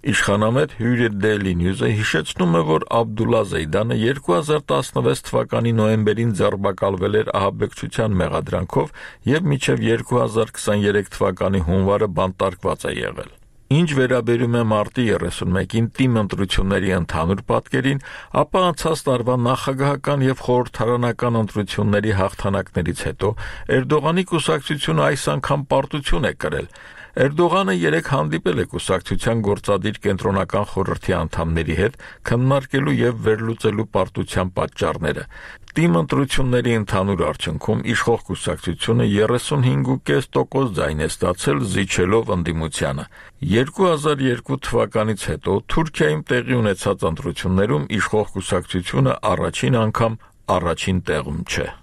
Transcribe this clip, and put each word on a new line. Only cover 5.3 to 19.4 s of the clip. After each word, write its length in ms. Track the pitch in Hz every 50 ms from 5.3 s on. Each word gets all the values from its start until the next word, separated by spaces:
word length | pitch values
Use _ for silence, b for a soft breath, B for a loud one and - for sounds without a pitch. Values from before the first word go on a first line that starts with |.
| - 120 120 - - 117 117 117
նոյեմբերին 640 | 117 110 107 107 110 110 107 104 104 110 117 117 107
ձերբակալվել 800 | 90 101 104 101 98 101 98 95 - - 98 98 92 101 101 104
էր 160 | 107 - -
ահաբեկչության 880 | - 98 98 98 101 107 107 95 - - - 107 - - 113 110 101 90
մեղադրանքով 760 | 82 78 - 85 - - - 92 92 - - 139 147 - B B B B B B -
և 260 | 113 135 160 190 151
մինչև 320 | 143 131 - - 135 120
երկու 380 | 110 110 113 113 123 - 123 123
հազար 340 | 123 117 107 110 110 - -
քսաներեք 560 | - - - 104 104 101 101 101 104 98 -
թվականի 500 | - - 104 98 92 - 98 95 95 98
հունվարը 460 | 80 82 90 95 95 98 101 104 110 101
բանտարկված 760 | 87 98 98 92 92 - 95 95 92 - - 85 80 - -
է 80 | - -
եղել։ 400 | - 60 50 - - - - - _ - - _ - -
Ինչ 240 | _ 135 156 175 156
վերաբերում 640 | 147 135 127 123 127 123 113 120 120 117 123 117 120
է 60 | 120
մարտի 440 | 120 110 110 107 104 - - 131 123
երեսունմեկին 840 | 110 95 87 85 87 - - 95 92 90 95 92 95 - 117 113 110
տիմ 300 | - - 131 127 120 113
ընտրությունների 680 | 104 90 - 85 98 92 - - 98 95 98 95 95 95
ընդհանուր 480 | 92 90 82 - - 80 80 85 98 98
պատկերին, 600 | - - 117 117 - - - 131 127 135 139 139 B B B B B B
ապա 280 | - - 147 - - 190
անցած 400 | 185 175 160 - - 160 160 143
տարվա 340 | - 147 127 120 113 120 127
նախագահական 880 | 127